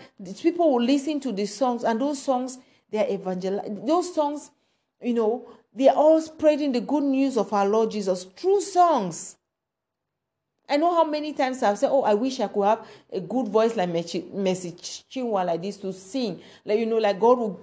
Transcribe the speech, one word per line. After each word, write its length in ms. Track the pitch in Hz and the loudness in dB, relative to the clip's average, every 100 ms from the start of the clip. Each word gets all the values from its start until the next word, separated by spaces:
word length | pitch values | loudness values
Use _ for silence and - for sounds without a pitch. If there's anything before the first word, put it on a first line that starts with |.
| - - | -20 -18
the 160 | 185 | -14
people 380 | 196 339 349 320 | -2 -2 2 2
will 100 | 240 | 4
listen 380 | 240 285 285 294 | 2 0 0 -4
to 140 | 262 | -4
the 140 | 196 202 | -4 -4
songs. 360 | - 247 233 | -2 -2 0
And 160 | 226 226 | -2 0
those 220 | 285 285 | -2 -2
songs, 380 | - 247 254 262 _ _ - | -2 -2 -4 -10 _ _ -8
they 100 | 214 | -4
are 140 | 196 | -2
evangel-, 680 | 190 185 185 190 196 - 202 220 | -2 -4 -4 -4 -6 -6 -8 0
those 300 | 339 349 311 | 0 0 -2
songs, 360 | 285 294 - _ _ _ _ _ | -2 -4 -12 _ _ _ _ _
you 140 | 247 233 | -4 0
know, 340 | 214 247 - - _ 208 | 0 -2 -8 -20 _ 4
they 140 | 269 | 4
are 60 | 269 | 6
all 260 | 302 320 | 6 6
spreading 500 | 320 - 302 294 294 | 2 2 2 2 0
the 100 | 240 | -2
good 220 | 196 294 | 0 -2
news 320 | 277 262 269 240 | 0 2 2 0
of 160 | - | 0
our 160 | 202 196 | 0 2
Lord 220 | 220 220 | 2 0
Jesus. 360 | 208 190 180 - - | -2 -2 -4 -6 -4
True 260 | 370 403 | 2 2
songs. 760 | 330 359 349 269 185 156 - - _ _ _ _ _ _ _ _ _ _ _ _ - | 2 4 6 4 0 -4 -6 -10 _ _ _ _ _ _ _ _ _ _ _ _ -2
I 80 | 294 | 2
know 160 | 349 | 4
how 100 | 339 | 4
many 300 | 320 302 302 | 2 0 -4
times 300 | 294 262 262 | -2 -2 0
I've 160 | 208 202 | 0 2
said, 100 | 262 | 2
"Oh, 120 | 269 | 2
I 100 | 214 | 2
wish 260 | 208 262 262 | 2 0 -4
I 80 | 196 | -4
could 160 | 208 | 0
have 240 | 202 226 - - - | 2 2 -2 -20 -10
a 80 | 196 | -10
good 280 | 165 240 220 | -4 -4 0
voice 280 | 214 226 226 | 2 2 0
like 140 | 180 | -2
Mercy, 340 | 170 170 185 - | -2 -4 -8 -8
Mercy 400 | 196 190 185 170 | -4 -2 -2 -4
Chinua 680 | 165 - - _ 262 240 196 180 | -10 -14 -14 _ -8 -4 -2 -2
like 160 | 165 | -2
this 140 | 196 196 | -6 -8
to 140 | 190 | -10
sing." 480 | 180 - 269 226 165 - - | -8 -6 -4 -4 -6 -14 -16
Like, 140 | - 214 | -2 -2
you 80 | 226 | 0
know, 140 | 226 | 0
like 200 | 208 185 | 0 2
God 200 | 226 247 | 4 4
will, 200 | 220 180 | 0 -6